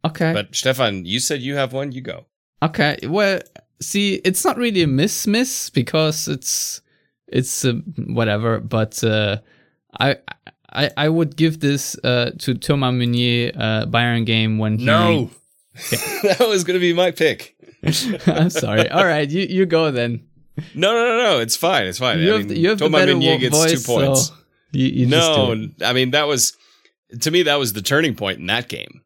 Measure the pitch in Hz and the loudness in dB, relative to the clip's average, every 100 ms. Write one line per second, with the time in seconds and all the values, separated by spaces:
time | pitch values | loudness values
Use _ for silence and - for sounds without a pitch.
0 | 156 - 160 107 101 - 135 127 120 98 | -4 0 0 0 -4 -2 -2 2 0 -2
1 | 87 117 - 147 127 143 135 131 143 131 | -4 -4 -2 -4 -4 -2 -2 -4 -8 -10
2 | 131 85 - _ _ _ 156 - 147 - | -12 -12 -16 _ _ _ -2 0 0 0
3 | 120 185 196 185 - - _ _ - 202 | -2 0 0 -2 -6 -20 _ _ -4 0
4 | 202 190 185 185 - - 240 190 160 131 | 0 0 -2 0 -2 0 0 2 2 2
5 | 190 - - 220 254 - - - 120 156 | 0 -2 -2 0 -2 -4 -4 -2 0 0
6 | 156 156 - 139 - - - - _ _ | 0 -2 -6 -6 -4 -6 -6 -10 _ _
7 | _ _ - - 127 - 131 117 - - | _ _ -6 -4 -4 -2 -2 -2 -8 -10
8 | - 117 110 104 113 113 110 113 110 - | -4 -2 0 0 0 -2 -2 -2 -2 -2
9 | 113 107 104 107 _ _ _ _ _ - | -2 0 -2 -4 _ _ _ _ _ -2
10 | 135 156 - - - _ _ - 143 - | -2 -2 -8 -20 -20 _ _ -4 -2 0
11 | 151 165 156 135 160 160 143 143 - - | 0 2 0 2 0 2 -2 0 -4 -4
12 | 123 123 120 - - 123 - 143 127 127 | 0 0 -2 -4 -4 -4 0 0 2 0
13 | 120 120 120 120 120 - 113 110 110 117 | 0 2 2 2 -2 -2 -2 -2 0 0
14 | 120 117 113 113 110 110 110 110 127 156 | 0 0 0 2 2 0 0 0 2 4
15 | 170 165 117 - _ _ _ - - - | 4 2 -2 -10 _ _ _ -16 -6 -6
16 | 440 392 208 180 233 202 170 180 180 170 | -4 -2 0 2 2 2 0 0 2 2
17 | 180 - 156 110 - _ - _ - 156 | 0 2 0 0 -10 _ -20 _ -2 -2
18 | 262 202 - - 170 160 117 107 113 165 | -2 0 0 2 0 0 0 0 2 2
19 | 190 151 147 165 196 185 185 165 156 127 | 2 2 0 -2 -2 0 2 2 2 0
20 | 120 117 - _ _ - - - 190 233 | -2 -4 -10 _ _ -14 -12 -2 0 2
21 | 240 233 240 147 113 - 165 156 92 92 | 2 2 2 2 0 0 0 2 0 -2
22 | 127 95 120 214 101 - 170 214 151 156 | 0 2 2 2 0 0 0 2 2 4
23 | 185 135 131 160 127 151 160 151 120 120 | 4 4 2 2 2 4 4 2 0 2
24 | 139 135 127 - _ _ _ 135 131 - | 4 2 0 -6 _ _ _ -2 0 2
25 | 127 156 165 151 127 110 107 - 107 127 | 2 4 4 2 2 0 -6 -4 0 2
26 | 127 147 147 143 - - _ _ _ _ | 2 2 0 0 -2 -4 _ _ _ _
27 | _ 117 156 175 156 143 127 104 92 143 | _ -6 0 2 2 2 0 -4 0 2
28 | 160 101 98 92 87 113 120 65 - - | 2 -2 -4 -4 -2 -2 -2 -12 -12 -20